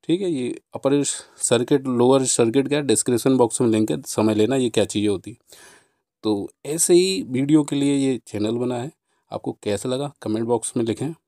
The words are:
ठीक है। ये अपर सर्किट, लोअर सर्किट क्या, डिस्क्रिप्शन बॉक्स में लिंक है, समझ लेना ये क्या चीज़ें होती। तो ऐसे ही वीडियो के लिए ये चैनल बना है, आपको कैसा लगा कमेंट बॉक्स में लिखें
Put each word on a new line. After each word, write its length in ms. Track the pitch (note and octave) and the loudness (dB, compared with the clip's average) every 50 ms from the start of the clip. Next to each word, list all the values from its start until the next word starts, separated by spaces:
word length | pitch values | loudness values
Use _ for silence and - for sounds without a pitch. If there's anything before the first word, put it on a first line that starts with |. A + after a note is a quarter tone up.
| _ | _
ठीक 180 | - D#3+ F#3 | -2 -2 -2
है। 100 | G3+ F3+ | -2 -4
ये 280 | E3 C3+ B2 A#2+ - - _ _ _ | -4 -4 -4 -6 -8 -10 _ _ _
अपर 260 | - - C#3 C#3 C#3+ C#3 | -4 0 0 2 2 0
सर्किट, 840 | - - - - - _ - - - A#2+ A#2 B2 - D3+ C#3 C3+ C3+ | -2 -4 -8 -12 -18 _ -8 -2 0 2 2 2 2 0 0 0 0
लोअर 380 | B2+ A#2+ A#2+ B2+ C3+ C3+ C3 B2 | 2 2 4 6 6 4 4 0
सर्किट 400 | - - A#2+ A2+ A2+ C#3 C3+ C#3 | 2 2 2 2 2 0 0 2
क्या, 140 | C#3+ D3 | -2 -2
डिस्क्रिप्शन 560 | D3 C3 A2+ G#2 - - B2 A2+ - C3+ C3+ B2 | 0 0 0 0 2 0 0 2 2 2 4 4
बॉक्स 240 | B2 A2+ - - | 4 2 2 0
में 60 | B2+ A#2 | 0 2
लिंक 220 | A2 A2 A2 G#2+ | 2 2 0 0
है, 100 | - D2 - - | -2 -6 -6 -6
समझ 300 | - - G#2+ A2 A2 G#2 | -2 0 2 2 4 2
लेना 180 | G#2+ G#2+ C3 | 2 2 2
ये 140 | C3+ B2+ A2+ | 0 -2 0
क्या 160 | - A2+ G2+ | 0 0 -2
चीज़ें 240 | F#2 - G#2+ G2+ G#2 | 0 -2 -2 -2 -2
होती। 280 | G2+ F2+ - G2+ A2+ _ _ _ - - - - - _ _ _ _ _ _ _ _ _ - | -2 -4 -6 -14 -20 _ _ _ -20 -20 -20 -20 -20 _ _ _ _ _ _ _ _ _ -4
तो 260 | A2 G#2+ G2+ F#2+ - _ _ _ B2+ | -2 -2 -2 -4 -10 _ _ _ -8
ऐसे 260 | D3 E3 - - F3+ | -4 -2 2 4 4
ही 280 | F3 F3+ F#3+ F#3+ F#3+ - | 4 4 4 0 -4 -4
वीडियो 400 | - B2+ B2+ C#3 C#3 D3+ D#3 D3 | -4 -4 -4 0 4 4 2 2
के 120 | D3 D3+ | 2 -2
लिए 200 | C#3+ C#3+ C#3+ C#3+ C#3 | 0 0 0 2 2
ये 220 | C3+ C3+ C3 A2+ _ - | 0 0 -2 -2 _ -10
चैनल 300 | - G#2 G#2 A2 A#2 A#2+ | -6 -4 -2 -2 -2 -2
बना 180 | B2 B2 B2 | -4 -4 -4
है, 160 | A#2+ A#2+ D#3+ - _ _ _ _ _ _ _ | -6 -8 -10 -12 _ _ _ _ _ _ _
आपको 200 | - - - C3+ - _ - | -12 -8 -8 -8 -10 _ -6
कैसा 260 | G#2 G2+ G2 - B2+ | -4 -4 -4 -4 -6
लगा 220 | B2+ C3 C#3+ C#3 - _ | -6 -4 -6 -8 -10 _
कमेंट 240 | - G#2+ G#2+ A2 A#2 A2+ | -8 -6 -4 -4 0 0
बॉक्स 260 | A#2+ A2+ - - - B2 | -2 -2 -2 -4 -4 -4
में 60 | A2+ | -2
लिखें 280 | A2+ G#2+ - B2+ C#3+ E3 _ _ | -2 -2 -4 -4 -6 -8 _ _